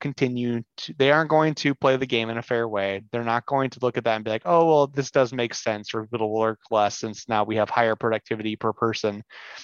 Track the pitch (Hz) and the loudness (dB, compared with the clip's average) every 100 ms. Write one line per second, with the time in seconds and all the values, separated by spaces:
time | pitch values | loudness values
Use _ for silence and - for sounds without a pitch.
0 | 143 - 131 123 120 117 - - - 151 | -6 -2 0 0 -2 -2 -6 -14 -8 2
1 | 135 151 151 156 156 147 147 135 139 131 | 4 4 4 4 4 2 -2 2 2 2
2 | 131 120 113 117 - 120 117 104 98 98 | 0 -2 -2 -4 -2 -2 0 -2 -2 -4
3 | 107 120 117 117 - 139 131 120 123 123 | -6 -4 -2 -2 0 0 -2 -2 -2 0
4 | 117 110 110 110 180 170 165 151 139 139 | 0 0 -2 -4 2 4 6 4 4 0
5 | 135 143 123 127 117 - 117 104 104 113 | 0 2 2 0 -4 -4 -4 -4 -4 -8
6 | 110 120 107 110 110 107 - 110 101 - | -6 -4 -2 0 0 -2 -2 2 2 0
7 | 110 101 - 110 104 107 104 120 113 110 | -8 -8 -4 -2 0 0 0 2 2 0
8 | 117 110 - 110 107 107 110 - 113 110 | 0 -2 -2 -4 -4 -4 -4 0 -2 0
9 | 107 104 - - - - | -4 -4 -10 -18 -18 -18